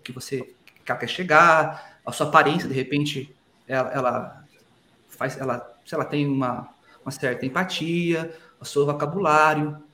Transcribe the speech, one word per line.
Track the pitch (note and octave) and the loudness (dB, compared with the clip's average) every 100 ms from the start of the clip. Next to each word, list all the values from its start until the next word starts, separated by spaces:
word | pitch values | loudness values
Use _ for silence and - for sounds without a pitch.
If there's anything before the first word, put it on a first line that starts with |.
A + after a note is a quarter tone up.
que | - | -16
você, | B2+ - C3+ - _ _ _ | -14 -8 -8 -10 _ _ _
que | - | -8
ela | A#2+ | -6
quer | A#2+ | -4
chegar, | - F3+ D#3 E3+ D#3+ D#3 - - _ | -6 6 8 8 6 2 -4 -18 _
a | A#2+ | -12
sua | - D3 | -4 4
aparência, | D#3+ C#3+ F3 - | 4 4 0 -2
de | |
repente, | C3 - D3 D3 C#3 - _ _ _ - | -4 -2 -2 -2 -6 -12 _ _ _ -4
ela, | C3 B2+ | -2 -2
ela | C#3 B2 A#2 F#2 - - _ _ _ _ _ _ | 0 -2 -2 -8 -16 -20 _ _ _ _ _ _
faz, | - C3+ - | -8 -8 -6
ela, | C3 A#2+ - - - | -6 -6 -8 -20 -8
se | |
ela | D#3 | -6
tem | - D3 C#3+ | -4 -2 0
uma, | C3+ B2+ A#2 - _ _ _ | 0 -2 -6 -12 _ _ _
uma | C#3 | -14
certa | - B2+ A#2+ C3 | -6 -4 -4 -4
empatia, | F3 F3+ - D#3+ E3+ E3+ D#3+ E3 - _ _ | -4 -4 -4 -2 -2 0 -2 -4 -14 _ _
seu | - C#3+ C#3+ | -4 0 0
vocabulário, | D3 D3+ F#3+ E3 D3+ D#3 D3+ D3+ D3 - | 0 -4 -2 4 6 6 4 -2 -8 -18